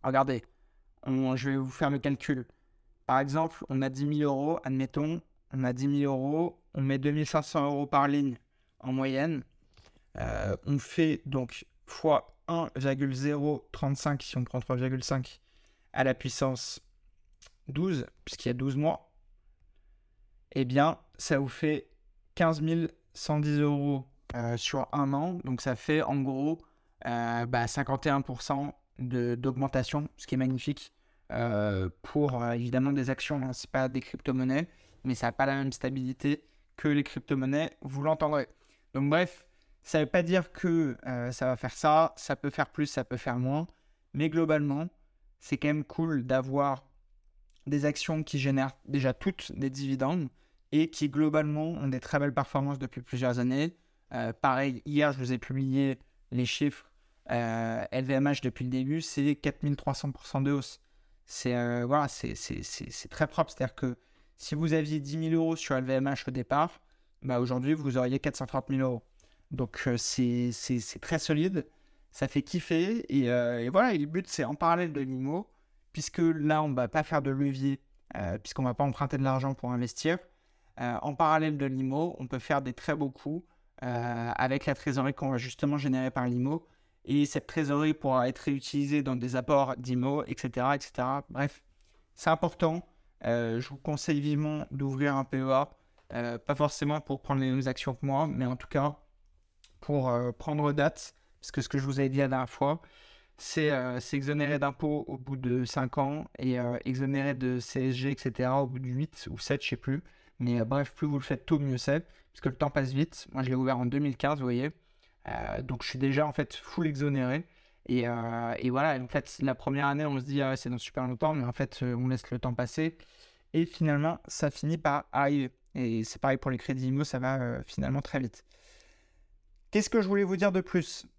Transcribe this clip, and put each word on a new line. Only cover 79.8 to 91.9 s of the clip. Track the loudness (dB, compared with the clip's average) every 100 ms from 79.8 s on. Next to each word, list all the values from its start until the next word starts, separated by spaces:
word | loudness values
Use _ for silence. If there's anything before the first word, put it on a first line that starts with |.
| -2 -2 0 0 -4 _ _ _ _ -8
Euh, | -4 -4
en | -6 2
parallèle | 4 4 2 0
de | -2
l'IMO, | 0 -2 0 -2 -4
on | -6
peut | -8
faire | 0 0
des | 0
très | -6 -4 -2
beaux | -2
coups, | -4 -6 -6 -8 _ _ -10
euh, | -4 -4 -2 -4 -4 0
avec | 0 0 -2
la | -2
trésorerie | -2 0 0
qu'on | -2 -2
va | -2
justement | -4 -2 0 0
générer | 0 0 0
par | -2 0
l'IMO. | 0 0 -2 -6 _ _ _ 0
Et | 2 2
cette | 0 -2
trésorerie | 0 2 2 2
pourra | 0 2 2 2
être | 0
réutilisée | -2 -2 -2 -2 0 0
dans | 0 -2
des | -2 -2
apports | 4 4 4 -2
d'I | -2
M | 0 2
O, | 0 -2
et | -6
cetera, | -4 0 0 0
et |
cetera. | -2 -4 -2 -2 -4
Bref, | -4 -4 -4 _ _ _